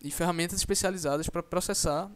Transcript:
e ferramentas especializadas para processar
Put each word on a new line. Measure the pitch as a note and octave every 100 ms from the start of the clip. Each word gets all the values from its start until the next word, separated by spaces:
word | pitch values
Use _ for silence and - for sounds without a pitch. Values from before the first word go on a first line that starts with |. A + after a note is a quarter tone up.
e | C#3+
ferramentas | - F3 E3 F3 F#3+
especializadas | - G3 F#3+ F#3+ D3+ D3 D#3+
para | F3
processar | - - - G3 E3 D3 F#3+